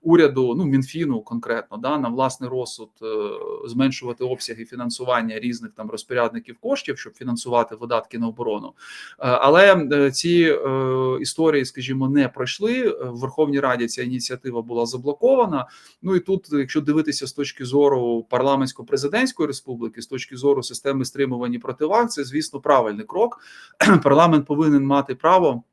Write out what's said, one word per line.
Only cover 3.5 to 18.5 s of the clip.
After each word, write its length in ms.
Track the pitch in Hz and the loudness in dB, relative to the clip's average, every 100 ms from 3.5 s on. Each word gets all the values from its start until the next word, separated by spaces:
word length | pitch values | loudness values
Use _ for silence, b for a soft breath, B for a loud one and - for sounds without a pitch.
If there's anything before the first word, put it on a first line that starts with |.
| - 120 | -10 -8
зменшувати 560 | 117 135 131 123 120 | -2 0 -2 -10 -8
обсяги 400 | 127 127 - 113 | -6 -6 -8 -12
фінансування 760 | 113 123 120 117 127 123 113 110 | -14 -10 -10 -8 -2 0 -2 -6
різних 340 | 120 117 113 | -6 -8 -10
там 180 | _ 107 | _ -12
розпорядників 680 | 110 - 123 117 117 117 117 | -12 -6 -2 -2 -4 -14 -12
коштів, 380 | 233 277 - 139 | -6 -6 -6 -10
щоб 160 | 117 | -12
фінансувати 640 | _ 123 120 127 120 113 110 | _ -8 -6 -2 0 0 -4
видатки 420 | 117 117 - 117 | -4 -4 -4 -6
на 100 | 117 | -6
оборону. 400 | 113 120 104 107 | -4 -4 -4 -8
Е, 40 | _ B B B B | _ B B B B
але, 680 | 127 123 135 160 196 185 143 | -2 2 6 8 8 8 4
е, 180 | 143 139 | 2 2
ці, 480 | 135 170 175 165 143 135 | 2 0 4 4 2 0
е, 520 | 131 131 131 131 131 | -2 -2 0 -2 -2
історії, 440 | 135 - 160 147 | -6 0 2 2
скажімо, 440 | 127 - 127 135 131 | -2 -8 -6 -2 0
не 200 | 143 131 | 2 2
пройшли. 440 | - 127 - 208 247 | -2 -6 -4 -2 0
Е, 240 | 240 - | -2 -2
в 140 | 127 120 | -8 -8
Верховній 420 | 127 131 151 139 | -8 0 0 2
Раді 260 | 135 123 117 | 0 0 -2
ця 160 | - | -4
ініціатива 600 | 123 127 - 127 131 120 | -6 -6 -6 -10 -8 -8
була 240 | 117 120 117 | -6 -4 -4
заблокована. 800 | 127 131 143 240 269 220 151 123 B B B | -4 -6 0 2 4 2 0 -6 B B B
Ну 140 | 180 185 | -2 -2
і 40 | |
тут, 280 | 180 190 - | 0 -4 -2
якщо 280 | 147 135 156 | -4 -2 -2
дивитися 460 | 143 147 151 139 135 | 0 0 0 -4 -6
з 60 | |
точки 320 | - 139 - | -6 -8 -6
зору 600 | 127 139 143 135 120 117 110 | -2 2 4 4 0 -2 -2
парламентсько-президентської 1160 | 127 131 | 0 2